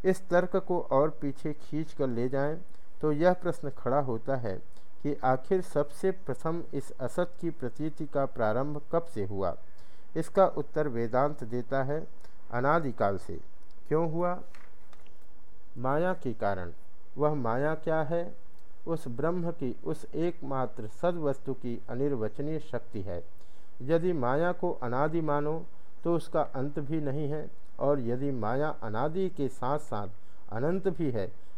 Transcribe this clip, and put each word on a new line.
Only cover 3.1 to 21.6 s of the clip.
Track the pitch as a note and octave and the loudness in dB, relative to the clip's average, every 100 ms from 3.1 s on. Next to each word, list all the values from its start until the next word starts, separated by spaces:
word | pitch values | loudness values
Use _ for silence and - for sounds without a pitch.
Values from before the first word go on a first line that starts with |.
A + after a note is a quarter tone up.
यह | D3 F3 | 4 4
प्रश्न | F3+ F3 E3+ C#3+ | 4 0 0 -2
खड़ा | - B2 C#3 | 0 2 2
होता | C3 A2+ - C3+ | 2 0 0 0
है | A#2 F#2 - - - - | 0 0 -2 -2 -2 -2
कि | C#3+ - | -2 0
आखिर | B2+ C3 - F#3+ | 2 2 2 0
सबसे | F3+ D3 D3 - F#3+ | 2 0 0 0 0
प्रथम | F#3+ - B2+ D#3+ E3+ D#3 | 0 -2 -2 0 0 0
इस | C#3+ - | -2 -2
असत | - B2+ - F3 - | -2 0 0 0 0
की | E3+ | -2
प्रतीति | D#3 B2 - D3+ D3+ D#3 | 0 -2 0 -2 0 0
का | C#3+ C3+ | 0 0
प्रारंभ | - A2 A2 C#3+ D3 - | 2 2 2 0 0 0
कब | E3 | 0
से | E3 - | 0 0
हुआ? | G2 G2 F#2 - - - - - - D#3 | 0 0 0 0 -2 -2 -2 -2 -2 -2
इसका | D#3+ - F#3 | 0 4 4
उत्तर | C3 C#3+ - D3 | 4 0 0 0
वेदांत | A#2 A#2 B2 C#3+ D3+ | 0 0 2 2 0
देता | A2+ A#2+ A#2+ C3+ | -2 -2 0 0
है, | C3+ D3+ E3 - - - - | 0 0 -2 -2 -2 -2 -2
अनादिकाल | A#2+ C3+ E3 D3 A2 G2+ G2 | 0 2 4 2 2 2 2
से। | - E2+ - - - - - | 0 -2 -2 -2 -2 -2 0
क्यों | D3+ E3 | 2 2
हुआ? | D#3+ F3 F3 - - - - - - - - - - - - - - | 0 0 0 -2 -2 -2 -2 -2 -2 -2 -2 -2 -2 -2 -2 -2 -2
माया | B2 C#3+ F3+ | 0 2 0
के | F3+ C3 | 0 -2
कारण। | A2 G2+ G2 F2 - - - - - | 0 0 0 -2 -2 -2 -2 -2 0
वह | D3+ | 2
माया | D3+ A#2 A#2+ D3 | 2 2 2 0
क्या | D#3+ D#3+ D#3+ | 0 0 0
है? | D3 E3+ E3+ - - - - - - | 2 0 0 -2 -2 -2 -2 -2 0
उस | E3 C3 | 0 -2
ब्रह्म | A#2 D3+ F3+ E3+ | 0 0 0 0
की, | E3+ C3 A#2+ | 0 -2 -2
उस | - D#3 - | -2 -2 -2
एकमात्र | - E3+ - C#3 C3+ B2+ - G#2+ | 0 0 0 -2 0 0 -2 -2
सद्वस्तु | - F3 F3 D3+ C3 - | 0 0 2 0 0 0
की | B2+ | 0